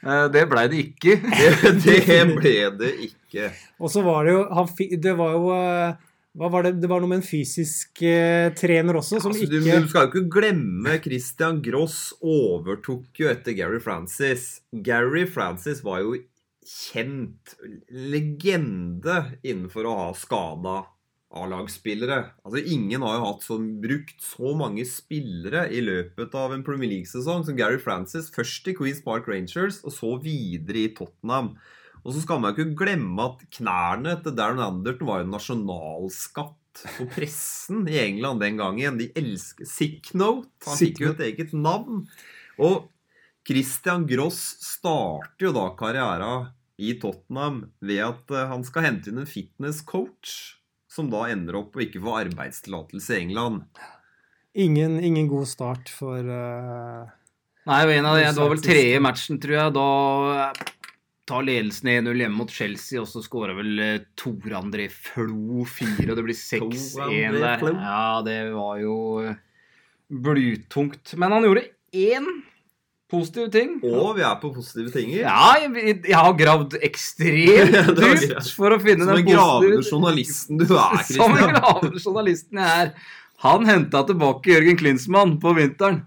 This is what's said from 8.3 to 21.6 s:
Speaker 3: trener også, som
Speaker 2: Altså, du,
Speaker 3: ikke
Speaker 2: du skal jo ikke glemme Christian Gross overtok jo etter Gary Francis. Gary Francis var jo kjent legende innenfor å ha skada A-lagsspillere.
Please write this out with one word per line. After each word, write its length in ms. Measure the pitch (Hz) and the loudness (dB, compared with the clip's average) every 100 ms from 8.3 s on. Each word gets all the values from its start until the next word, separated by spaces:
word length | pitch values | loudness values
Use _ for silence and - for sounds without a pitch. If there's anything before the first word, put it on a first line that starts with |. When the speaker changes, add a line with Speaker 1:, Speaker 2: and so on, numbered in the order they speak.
| 170 170 | 2 0
Speaker 3:
trener 460 | 165 175 165 165 170 | 0 2 4 4 0
også, 220 | 151 214 | 0 -2
som 120 | 196 | -2
Speaker 2:
Altså, 140 | 208 190 | -2 -2
du, 120 | 156 | 2
Speaker 3:
ikke 220 | 160 165 | 4 4
Speaker 2:
du 80 | 156 | 4
skal 200 | 175 135 | 2 2
jo 20 | |
ikke 140 | 180 180 | 2 0
glemme 680 | 185 214 185 113 90 120 156 | 2 2 2 -2 -4 -2 -2
Christian 640 | 160 127 123 - 165 160 | -2 -6 -8 -4 -2 -2
Gross 360 | 120 127 160 - - - | -2 -2 -2 -4 -12 -8
overtok 920 | 165 156 117 87 85 101 - 127 127 | 0 2 2 0 -4 -8 -6 -10 -10
jo 160 | - 156 | -4 -2
etter 240 | 123 - | -2 -4
Gary 260 | 104 87 113 | -4 -4 -4
Francis. 680 | 113 90 90 - 139 127 127 - _ | -6 -8 -8 -4 -2 -2 -6 -16 _
Gary 540 | 117 104 120 123 156 | -12 -2 0 2 0
Francis 560 | 175 147 95 87 - 143 | -4 -4 -6 -6 -10 -10
var 200 | 104 92 | -6 -6
jo 140 | 101 127 - _ _ _ | -4 -6 -12 _ _ _
kjent 920 | _ - - 117 120 139 110 90 - - 107 104 _ | _ -18 -12 -8 -8 -8 -12 -14 -20 -20 -20 -20 _
legende 1300 | 127 135 147 151 147 180 185 139 95 87 87 151 180 135 123 | -14 -6 -4 -4 -4 -2 -2 -4 -6 -8 -8 -4 -4 -6 -12
innenfor 480 | 131 104 90 110 113 | -10 -10 -10 -8 -6
å 80 | 107 | -6
ha 140 | 87 | -8
skada 680 | 92 - 113 85 80 90 95 95 _ _ _ _ | -10 -6 -6 -6 -8 -8 -8 -10 _ _ _ _
A-lagsspillere. 880 | 90 92 92 | -14 -10 -10